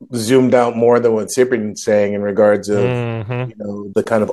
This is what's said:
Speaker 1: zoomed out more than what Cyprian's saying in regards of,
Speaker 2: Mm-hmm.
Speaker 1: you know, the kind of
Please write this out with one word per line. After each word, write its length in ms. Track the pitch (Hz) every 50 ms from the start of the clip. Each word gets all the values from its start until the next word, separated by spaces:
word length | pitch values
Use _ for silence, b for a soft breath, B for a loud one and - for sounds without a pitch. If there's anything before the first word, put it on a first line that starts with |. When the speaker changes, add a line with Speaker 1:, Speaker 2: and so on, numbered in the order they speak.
| - - 123
Speaker 1:
zoomed 400 | 120 110 110 131 131 131 123 127
out 220 | 123 120 120 113 113
more 220 | 117 120 120 120
than 140 | 120 117 113
what 180 | 107 101 92
Cyprian's 520 | - 131 127 127 131 113 107 107 95 - -
saying 300 | 117 104 104 104 101 101
in 80 | 101
regards 480 | 101 104 98 107 107 104 104 101 95 101
of, 80 | 104 101 101
Speaker 2:
Mm-hmm. 680 | 123 123 120 120 117 113 113 110 110 127 123 127 123
Speaker 1:
you 60 | - -
know, 340 | 107 104 101 104 104 101 95
the 80 | 110 101
kind 180 | - 113 110
of 100 | 107 98